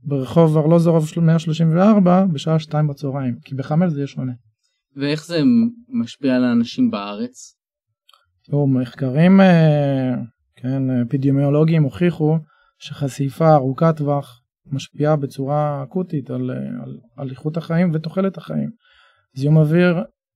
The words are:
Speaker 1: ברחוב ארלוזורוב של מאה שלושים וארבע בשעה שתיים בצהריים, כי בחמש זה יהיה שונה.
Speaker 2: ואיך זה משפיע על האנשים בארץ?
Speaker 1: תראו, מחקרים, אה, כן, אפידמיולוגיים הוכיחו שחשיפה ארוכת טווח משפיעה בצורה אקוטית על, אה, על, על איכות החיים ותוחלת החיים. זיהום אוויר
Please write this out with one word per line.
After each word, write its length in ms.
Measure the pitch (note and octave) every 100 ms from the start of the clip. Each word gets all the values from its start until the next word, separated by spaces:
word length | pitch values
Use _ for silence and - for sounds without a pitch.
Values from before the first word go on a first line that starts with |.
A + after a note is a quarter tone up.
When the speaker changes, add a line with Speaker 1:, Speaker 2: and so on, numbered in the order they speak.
Speaker 1:
ברחוב 540 | - C#3+ B2+ D#3+ E3 D#3
ארלוזורוב 500 | D3+ E3+ E3 E3 D#3+
של 140 | E3+
מאה 180 | E3 E3
שלושים 360 | D#3+ D#3 E3 D#3+
וארבע 500 | G3+ G#3 F3+ F3+ F#3+
בשעה 260 | C#3+ - D#3+
שתיים 280 | D#3 D3+ D3+
בצהריים, 480 | C#3 C#3+ C3 B2+ A#2+ -
כי 100 | B2+
בחמש 360 | C3 D3+ F3+
זה 80 | C#3+
יהיה 80 | C#3
שונה. 240 | - B2+ B2 _ _ _ _ _ C#3
Speaker 2:
ואיך 300 | C#3+ D3+ D3+
זה 160 | E3+ C#3 A#2 A#2 - _
משפיע 460 | B2 A#2 - C#3 B2+
על 80 |
האנשים 480 | B2 A#2 A#2 - B2
בארץ? 640 | G#2 G2+ G#2 A#2+ - - _ _ _ _ _ _ _ _ _ _
Speaker 1:
תראו, 220 | C#3+ C#3
מחקרים, 760 | C3 B2+ - C3 C3 F3 G3
אה, 760 | F#3+ E3+ D#3+ D3 C#3+ C3+ C3 B2 A#2 _ _ _
כן, 460 | B2 C3+ C3 B2+
אפידמיולוגיים 840 | A#2+ C#3+ C#3 C#3 C#3+ D3 D#3+ E3
הוכיחו 540 | C#3 - F3 E3 D3+ D#3+ D#3 _ _ _
שחשיפה 760 | - - C#3 B2 C#3 - D#3+
ארוכת 440 | D3+ C3 C3 E3 D#3+
טווח 440 | C#3+ C#3+ C3+ - _ _ _
משפיעה 440 | C3+ - - D3 D#3
בצורה 680 | C#3 - C3+ D3 D3+ C#3+
אקוטית 460 | C3+ F#3 F3+ D#3 B2+
על, 220 | B2+ B2+
אה, 320 | C3 C3+ -
על, 140 | C3 C3+ _ -
על 120 | C3+
איכות 280 | C3 D3+ D#3+
החיים 340 | D#3+ E3 F3+
ותוחלת 440 | D#3 D#3 F#3+ F#3+ F#3
החיים. 320 | - - - - _ _ _ _ _ C3
זיהום 220 | C#3 D#3
אוויר 460 | D3+ E3 F3+ E3+ A3 _ _